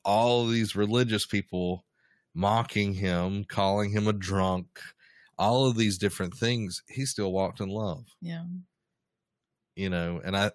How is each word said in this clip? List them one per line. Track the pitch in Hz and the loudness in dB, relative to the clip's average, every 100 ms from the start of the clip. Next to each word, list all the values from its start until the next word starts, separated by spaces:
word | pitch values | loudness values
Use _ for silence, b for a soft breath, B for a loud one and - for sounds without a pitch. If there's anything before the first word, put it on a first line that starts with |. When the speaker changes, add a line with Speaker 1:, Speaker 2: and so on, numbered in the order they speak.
| - | 2
Speaker 1:
all | - 120 120 117 | 4 4 4 2
these | 117 107 | 0 0
religious | 98 104 120 123 107 - | 0 0 2 2 0 -2
people | 101 - 92 90 92 _ _ _ _ _ | -4 -2 -4 -2 -4 _ _ _ _ _
mocking | 82 101 113 120 107 101 | -2 2 2 0 0 0
him, | 95 95 87 92 101 | 0 0 0 0 -4
calling | 101 - 98 104 101 | -4 0 2 2 0
him | 107 107 | 0 0
a | |
drunk, | 104 92 95 95 92 90 - - - b b b - | 0 0 2 2 0 -4 -14 -20 -20 b b b 0
all | 101 123 135 | 2 4 4
of | 113 | 4
these | 107 92 | 2 2
different | 101 - 90 | 0 0 -6
things, | - 113 120 98 - - | -2 0 0 -4 -8 -10
he | 131 135 | -6 -4
still | - 98 | -2 -2
walked | 95 92 - | 0 -2 -2
in | 98 | -6
love. | 104 104 80 120 - | -4 -4 -6 -10 -14
Speaker 2:
Yeah. | 170 165 175 180 - _ _ _ _ _ _ _ _ _ _ - | -12 -10 -10 -12 -14 _ _ _ _ _ _ _ _ _ _ -8
Speaker 1:
You | 95 | -4
know, | 87 85 87 | -2 -2 -4
and | 92 98 | -4 0
I, | 104 | 0